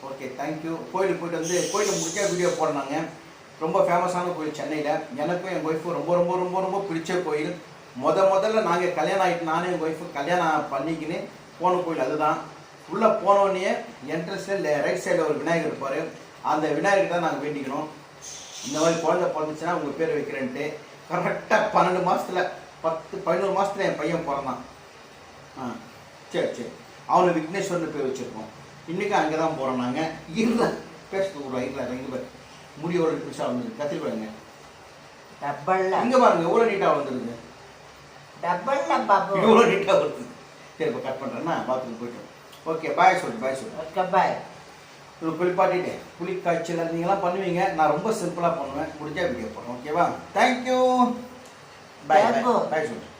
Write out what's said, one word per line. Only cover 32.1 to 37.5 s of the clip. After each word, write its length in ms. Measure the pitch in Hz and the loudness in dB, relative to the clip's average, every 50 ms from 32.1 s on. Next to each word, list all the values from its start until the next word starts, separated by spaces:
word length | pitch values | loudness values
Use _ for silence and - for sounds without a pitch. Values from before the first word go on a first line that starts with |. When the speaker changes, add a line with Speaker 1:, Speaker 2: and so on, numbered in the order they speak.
Speaker 1:
பாரு. 160 | 127 120 - - - - - - - - - - - | -8 -8 -8 -10 -16 -20 -20 -20 -20 -20 -20 -20 -16
முடி 180 | 143 156 175 175 | -8 -6 -2 0
எவ்வளவு 360 | 175 165 156 147 139 - 143 | 2 2 2 2 0 -6 -8
பெருசா 100 | 139 - | -6 -4
வந்துருக்கு, 420 | 147 127 123 123 117 110 110 - 147 | -2 -2 -2 -2 -4 -6 -6 -4 -4
கத்திரிக்காய் 220 | 147 170 160 151 | -4 -4 -4 -4
எங்க? 220 | - 110 110 107 107 110 - - - - - - - - - - - - - - - - - - - - - - | -4 -4 -6 -8 -10 -12 -16 -18 -20 -20 -20 -20 -20 -20 -20 -20 -20 -20 -20 -20 -20 -20 -20 -20 -20 -18 -10 -6
Speaker 2:
டப்பல்ல. 600 | 143 143 - 143 175 185 190 190 190 185 - 214 | -6 -6 -4 0 0 2 2 2 2 2 2 2
Speaker 1:
இங்க 160 | 240 262 254 | 4 6 8
பாருங்க, 300 | 240 208 175 165 165 170 | 8 8 6 6 2 2
எவ்வளவு 220 | 196 226 233 226 | 4 4 4 4
நீட்டா 180 | 202 190 175 160 | 2 2 2 2
வந்துருக்கு. 460 | - 147 143 131 127 123 113 117 120 - - - | 2 2 0 -4 -6 -6 -6 -6 -10 -10 -14 -18